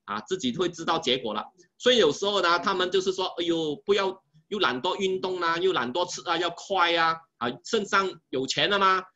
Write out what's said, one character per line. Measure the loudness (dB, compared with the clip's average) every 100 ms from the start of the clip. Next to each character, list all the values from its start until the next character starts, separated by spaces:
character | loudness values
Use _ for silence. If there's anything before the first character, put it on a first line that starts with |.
啊， | -8 -8
自 | -6 -4
己 | -2 -2
会 | -4
知 | -4
道 | -2 0
结 | 0 -2
果 | -2
了。 | -6 -8 _ _ 0
所 | 4
以 | 6
有 | 4
时 | 2 -2
候 | 0
呢， | 2 2
他 | 2
们 | 0 0
就 | 0
是 | 0
说， | -2 -4 -4
哎 | -2
呦， | 0 -2 -2 0
不 |
要， | 0 0 -4 _ _ -8
又 | -2
懒 | 0 0
惰 | -2 -2
运 | -2 -2
动 | -4 -2
啊， | -2 0
又 | 0
懒 | 0 -2
惰 | -2 -4
吃 | -4 -2
啊， | -2
要 | -2
快 | -4 -4 0 2 4
啊， | 2 0 -8 -6
啊， | -6 -6
圣 | -4 -4 2
上 | 2 0 -4 _
有 | -4 -2
钱 | 0 2
了 | 4
吗？ | 4 2 -2